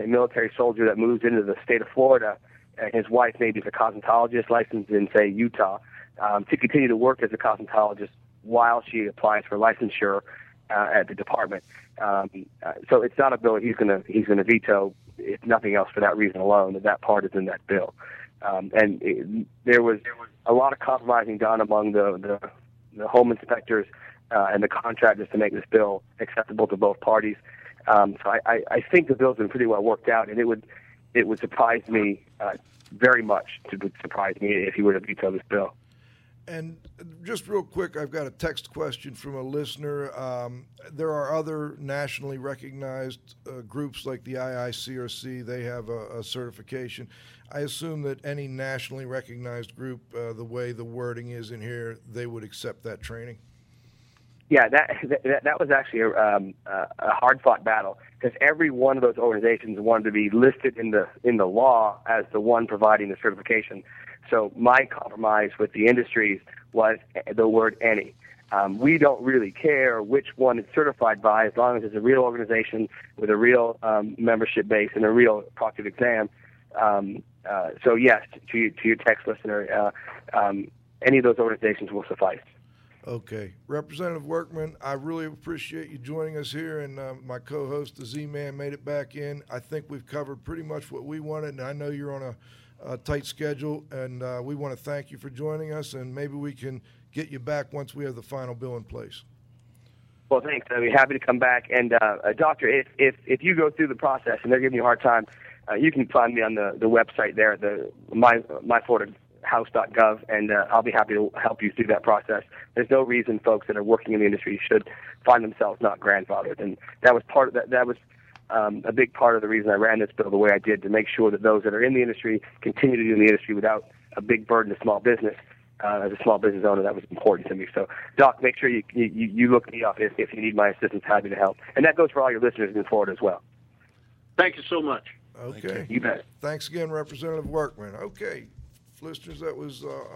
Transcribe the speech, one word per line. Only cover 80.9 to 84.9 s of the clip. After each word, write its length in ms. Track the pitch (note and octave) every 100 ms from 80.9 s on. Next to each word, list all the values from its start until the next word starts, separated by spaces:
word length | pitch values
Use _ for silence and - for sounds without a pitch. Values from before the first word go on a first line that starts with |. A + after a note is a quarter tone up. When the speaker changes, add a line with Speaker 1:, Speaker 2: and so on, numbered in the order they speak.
| -
Speaker 1:
any 160 | B2+ C3+
of 60 | B2
those 120 | A#2
organizations 540 | A2+ G#2+ A2 G2+ G2
will 140 | G2+ -
suffice. 320 | - F#2+ - _ _ _ _ _ _ -
Speaker 2:
Okay. 480 | A#2+ - A2 F#2+ F#2+ -
Representative 580 | D3 D3+ D3+ F3 E3 D3
Workman, 500 | E3 D#3+ D#3+ D#3 D#3
I 100 | C3+